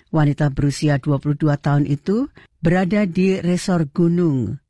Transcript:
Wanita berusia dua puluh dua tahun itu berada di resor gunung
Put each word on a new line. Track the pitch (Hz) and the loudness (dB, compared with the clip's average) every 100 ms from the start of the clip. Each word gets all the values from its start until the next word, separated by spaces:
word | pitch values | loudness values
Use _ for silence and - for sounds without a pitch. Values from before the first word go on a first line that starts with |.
| _ | _
Wanita | 160 147 139 151 | 0 0 0 -2
berusia | 135 143 135 151 143 | 0 -2 0 0 0
dua | 147 139 | 0 -2
puluh | 147 147 | -2 0
dua | 156 143 | 0 0
tahun | 151 143 | 0 0
itu | 143 139 - 214 285 - - _ | 0 -2 -2 -2 -4 -8 -20 _
berada | 165 180 190 208 | 0 0 0 0
di | 208 165 190 190 | 0 0 0 0
resor | 170 180 - 175 151 | 0 -2 0 0 0
gunung | - 170 175 170 135 101 147 _ | 0 2 2 2 0 -2 -6 _